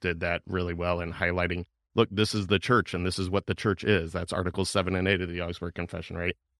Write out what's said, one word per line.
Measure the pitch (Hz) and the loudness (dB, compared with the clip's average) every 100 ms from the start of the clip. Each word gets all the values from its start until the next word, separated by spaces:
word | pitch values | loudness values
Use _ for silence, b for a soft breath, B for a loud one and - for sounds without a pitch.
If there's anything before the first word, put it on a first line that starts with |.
did | 92 85 | -4 -2
that | 87 85 - | -2 -2 -2
really | 92 87 | -2 -2
well | 85 87 87 | -2 0 0
in | 85 | -2
highlighting | 82 87 90 87 87 85 _ _ 110 | -2 0 2 0 -2 -6 _ _ 2
"Look, | 113 | 2
this | 98 107 107 | 2 2 2
is | 92 | 2
the | 98 | 2
church | - 120 90 | 4 4 4
and | 87 90 | -2 -2
this | 92 | -2
is | 92 | 0
what | 98 - | 0 0
the | 95 | -2
church | 110 92 - | 0 2 4
is." | 101 82 | 2 2
That's | 87 85 | -4 -2
Articles | 82 90 87 92 | -2 -2 0 0
seven | 98 90 92 | 2 2 2
and | 92 | 2
eight | 95 | 2
of | 90 | 0
the | 87 | -4
Augsburg | 87 87 87 | -6 -6 -8
Confession, | - 85 85 85 87 | -6 -8 -8 -8 -4
right? | 87 - _ | -4 -4 _